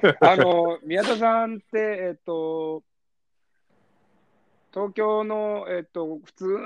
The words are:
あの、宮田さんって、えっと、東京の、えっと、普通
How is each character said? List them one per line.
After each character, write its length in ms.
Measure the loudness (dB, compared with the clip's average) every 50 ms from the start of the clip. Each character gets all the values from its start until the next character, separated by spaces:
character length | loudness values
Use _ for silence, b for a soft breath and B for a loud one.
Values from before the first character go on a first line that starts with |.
| 4 2 4 6
あ 160 | 6 6 6
の、 420 | 6 6 4 4 4 2 0 -2 -4 -6
宮 180 | -4 -2 0 0
田 120 | 0 0
さ 300 | 2 2 2 2 2 0
ん 100 | -2 -6
っ 20 | -10
て、 60 | -10 _ -4
え 380 | -2 -2 -2 -4 -4 -6 -6 -8
っ 40 | -8 _
と、 580 | -6 -6 -4 -4 -4 -4 -6 -6 -6 -8 -10 -12 _ _ _ _ _ _ _ _ _ _ _ _ _ _ _ _ _ _ _ _ _ _ _ _ _ _ _ _ _ _ _ _ _ _ _ _ _
東 200 | -6 -6 -6 -4
京 320 | -2 -2 0 0 0 0 -2
の、 420 | -2 -2 -2 -2 -2 -4 -4 -6 -6
え 120 | -6 -6
っ 40 | -8
と、 340 | -8 -8 -8 -6 -6 -8 -10 -14
普 80 | -18
通 120 | -14 -8 -4 -4 -4 -4 -4